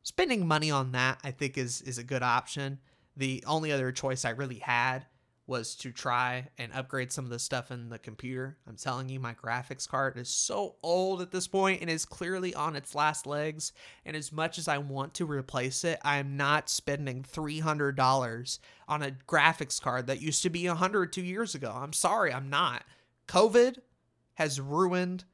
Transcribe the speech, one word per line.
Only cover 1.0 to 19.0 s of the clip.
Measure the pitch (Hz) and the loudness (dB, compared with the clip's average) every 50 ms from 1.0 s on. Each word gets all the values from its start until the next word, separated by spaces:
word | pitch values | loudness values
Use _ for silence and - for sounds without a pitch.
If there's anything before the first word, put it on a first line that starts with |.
| 127 131 131 - | 2 2 2 0
I | - 139 | -6 -8
think, | 127 - 143 131 131 | -6 -4 -4 -2 -2
is, | 139 127 120 123 - | -2 -2 -2 -4 -6
is | - 151 120 120 | -6 -8 -8 -8
a | |
good | 120 123 139 127 123 | -6 -4 -2 0 2
option. | 123 117 127 - - - 139 139 135 139 135 _ _ _ _ _ _ _ | 4 2 2 2 -2 -8 -6 -6 -6 -6 -10 _ _ _ _ _ _ _
The | 139 135 131 131 - - 135 | -4 -2 -2 -2 -4 -2 0
only | 151 160 156 151 | 0 0 2 0
other | 147 135 131 127 | 0 0 0 -2
choice | 131 - - 135 127 131 - | -2 -2 -2 -2 -2 -2 -2
I | 127 | -4
really | 113 127 139 131 127 107 | -2 -4 -6 -6 -8 -8
had | - - 123 120 120 131 127 131 131 _ _ _ _ _ _ _ _ - | -2 0 2 2 2 2 0 -4 -8 _ _ _ _ _ _ _ _ -4
was | 127 120 113 - - | -4 -4 -4 -6 -8
to | - - 131 | -8 -10 -10
try | 120 - - 135 120 123 127 123 123 127 131 151 _ - | -10 -4 -2 0 2 2 2 2 0 -2 -6 -10 _ -12
and | 123 113 | -12 -8
upgrade | - 135 131 131 - 135 127 127 | -6 -8 -8 -4 -4 -4 -4 -4
some | - - 131 | -4 -6 -6
of | 123 | -6
the | 120 117 | -6 -6
stuff | - - 135 123 120 - | -4 -2 -2 -4 -4 -6
in | 127 120 120 117 | -10 -10 -10 -10
the | 117 110 | -12 -12
computer. | - - 107 - - 123 127 127 131 135 151 _ _ - | -12 -14 -14 -10 -8 -6 -6 -4 -6 -6 -10 _ _ -20
I'm | 113 | -16
telling | - - 139 123 123 131 131 | -6 -4 -4 -4 -4 -4 -6
you, | 135 131 | -6 -6
my | 127 117 117 | -6 -8 -8
graphics | - - 117 117 123 123 - 135 - - - | -8 -4 -4 -4 -4 -4 -8 -8 -8 -6 -2
card | - 135 135 135 127 | 0 0 0 0 -2
is | 123 123 - | -4 -6 -2
so | - - - - - 202 202 - - _ - | 0 0 0 0 0 -2 -2 -4 -6 _ 0
old | 165 170 185 185 190 190 180 | 2 4 4 4 2 0 -2
at | 180 180 | -4 -4
this | - 185 180 - | -4 -4 -4 0
point | - 190 190 190 190 - | 2 4 4 4 4 2
and | - 170 | 0 -2
is | 160 160 - | 0 -2 -2
clearly | - - - 180 170 185 185 185 180 - | -6 -6 -6 -4 -4 -2 -2 -2 -2 -2
on | - 147 160 156 | 0 -2 -2 -2
its | 139 139 - - | -4 -8 -6 -2
last | 147 147 151 151 - - | 2 2 2 2 -2 -4
legs. | 135 143 147 151 156 156 156 - - _ - - - - - _ | -4 -2 -2 -2 -2 -4 -4 -8 -8 _ -10 -20 -20 -20 -14 _
And | - 151 | -8 -8
as | 156 143 - | -8 -8 -6
much | 151 156 160 165 - | -2 -2 -2 -2 -2
as | 175 156 160 | -4 -2 0
I | 147 143 | 0 0
want | 147 139 135 135 135 - _ | -2 -4 -4 -4 -6 -6 _
to | - 175 | -4 -4
replace | 156 147 139 131 - - 131 123 131 131 - | -2 -2 -4 -4 -2 -2 -2 -2 0 -2 0
it, | - 170 165 - - | 0 0 -2 0 0
I'm | 143 143 139 139 139 139 | 2 2 2 0 -2 -2
not | 139 143 139 147 156 - - | 0 4 4 4 4 2 0
spending | - - - - 143 143 147 135 123 127 135 | -4 -2 0 -2 -2 -2 -2 -4 -6 -6 -8
three | - - 160 156 147 151 156 | -8 -6 -4 -4 -4 -2 -2
hundred | 160 160 151 147 147 139 139 | 0 0 2 2 2 0 2
dollars | 135 131 127 135 135 127 117 113 117 123 - - - - - - - - | 4 4 6 6 4 2 0 -4 -6 -6 -8 -8 -8 -10 -20 -20 -20 -6
on | - 156 151 | -4 -2 -2